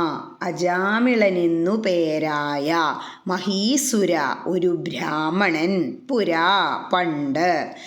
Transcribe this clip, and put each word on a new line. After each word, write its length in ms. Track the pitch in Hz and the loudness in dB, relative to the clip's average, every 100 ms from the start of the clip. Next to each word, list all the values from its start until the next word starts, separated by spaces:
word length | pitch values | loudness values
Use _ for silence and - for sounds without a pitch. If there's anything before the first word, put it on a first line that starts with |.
| 160 127 - - | 0 -2 -10 -8
അജാമിളനെന്നു 1300 | 185 156 175 180 196 220 247 226 202 180 170 165 175 220 | -6 -2 0 0 0 2 2 4 4 4 2 2 2 0
പേരായ, 1160 | 202 175 160 156 156 147 147 143 147 165 151 127 - - 185 | 2 2 2 0 0 -2 -2 -2 0 0 0 -2 -10 -12 -6
മഹീസുര, 1080 | 180 196 190 220 277 - 214 180 165 135 - - | -4 -2 -2 0 0 0 0 2 2 0 -2 -4
ഒരു 360 | 180 180 165 | 0 0 0
ബ്രാഹ്മണൻ, 1120 | 156 156 160 151 156 185 196 156 175 190 131 - - | -4 -6 -4 -2 -2 0 0 2 0 0 -2 -6 -4
പുരാ, 840 | 247 175 165 175 196 156 127 - | 0 2 2 2 2 2 -2 0
പണ്ട്, 840 | 180 175 151 143 143 180 156 117 - | 0 0 -2 -2 0 2 0 -2 -10